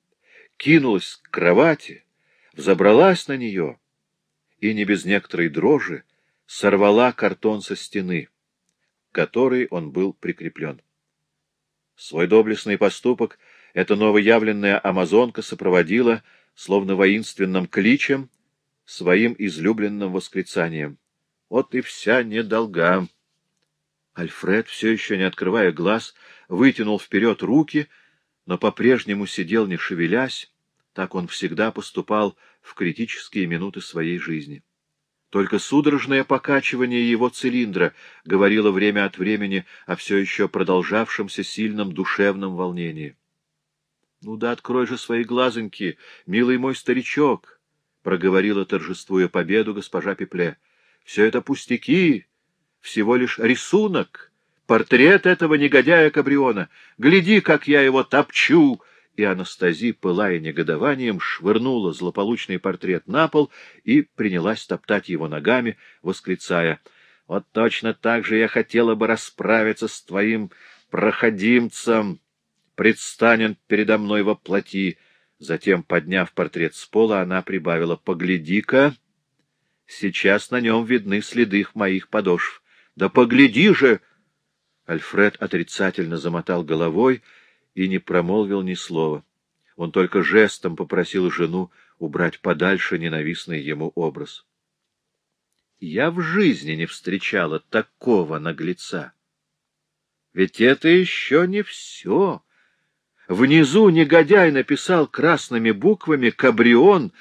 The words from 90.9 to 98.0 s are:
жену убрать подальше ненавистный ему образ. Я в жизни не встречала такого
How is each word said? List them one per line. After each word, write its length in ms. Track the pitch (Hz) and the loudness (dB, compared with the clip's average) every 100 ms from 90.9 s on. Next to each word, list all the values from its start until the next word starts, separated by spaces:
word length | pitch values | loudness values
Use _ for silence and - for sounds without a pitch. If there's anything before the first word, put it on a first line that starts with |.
| 92 85 98 90 | -4 -2 -2 -2
жену 400 | - 82 90 90 _ _ - | -2 -4 -4 -8 _ _ -12
убрать 420 | 82 73 85 - | -8 -2 -4 -2
подальше 600 | 98 80 90 95 - 85 | -4 -2 0 -2 -2 -6
ненавистный 640 | 82 80 76 85 - 80 | -4 -6 -6 -8 -8 -10
ему 300 | 71 73 82 - | -8 -8 -8 -4
образ. 500 | 80 73 73 - _ _ _ _ _ _ _ _ _ _ _ _ _ _ | -6 -6 -14 -16 _ _ _ _ _ _ _ _ _ _ _ _ _ _
Я 320 | 87 90 156 | -8 -2 -2
в 100 | 170 | -2
жизни 520 | 160 185 185 107 - | -4 2 2 2 -4
не 120 | 78 82 | -8 -8
встречала 720 | - - 95 - 101 82 80 | -10 -8 -6 -4 -2 -2 -4
такого 800 | _ 113 - _ | _ -4 -4 _